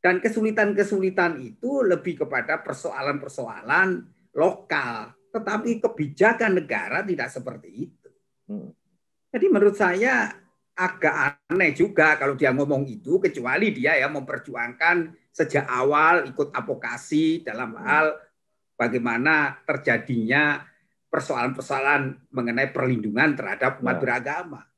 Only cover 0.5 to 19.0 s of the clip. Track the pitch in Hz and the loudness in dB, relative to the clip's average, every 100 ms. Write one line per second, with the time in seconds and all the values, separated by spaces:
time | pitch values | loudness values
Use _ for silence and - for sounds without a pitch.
0.5 | 214 208 202 202 196 190 190 175 151 123 | 2 2 2 0 2 0 0 0 -2 -12
1.5 | - 247 277 214 165 180 151 147 135 117 | -8 -4 0 2 2 -2 -6 -4 -4 -2
2.5 | 156 - 135 151 131 139 143 139 - 117 | -4 -4 -8 -8 -6 -4 -4 -8 -10 -10
3.5 | 98 120 160 190 180 - _ _ - 175 | -10 0 2 2 -2 -8 _ _ 0 0
4.5 | 180 - 147 123 110 110 _ _ 226 208 | 0 -4 -4 -4 -8 -12 _ _ -8 -4
5.5 | 214 233 233 - - 147 - 208 233 220 | -4 -2 0 -2 -2 -6 2 2 4 2
6.5 | 185 151 107 92 147 202 151 120 - - | 0 0 -6 -4 -4 -4 -4 -4 -8 -12
7.5 | - - - - _ - _ _ _ - | -12 -16 -12 -12 _ -20 _ _ _ -12
8.5 | - - _ _ _ _ _ _ 240 381 | -12 -12 _ _ _ _ _ _ 0 4
9.5 | 226 202 202 185 180 247 254 214 - _ | 6 6 6 2 4 2 2 -2 -8 _
10.5 | _ _ - 185 - 156 156 139 143 _ | _ _ -4 -4 0 0 0 -2 -4 _
11.5 | 180 170 143 208 170 156 151 139 135 139 | 2 2 2 2 6 4 4 0 2 2
12.5 | 127 143 135 135 107 127 185 190 147 123 | 2 0 0 -2 -8 0 2 2 -2 0
13.5 | 143 214 143 139 156 139 151 131 139 - | 2 2 2 2 2 2 -2 -6 -10 -8
14.5 | 123 120 120 165 175 160 - _ - 156 | -6 -6 0 2 2 -2 -10 _ -2 0
15.5 | 147 135 127 135 147 156 175 131 127 143 | 0 0 0 2 4 6 4 2 -4 -4
16.5 | 120 113 123 117 120 - 151 160 165 147 | -4 -6 -6 -6 -10 0 2 2 0 -4
17.5 | 110 120 110 123 151 156 151 - _ _ | -8 -8 -8 0 2 2 -2 -16 _ _
18.5 | _ _ - 120 123 | _ _ -4 -2 0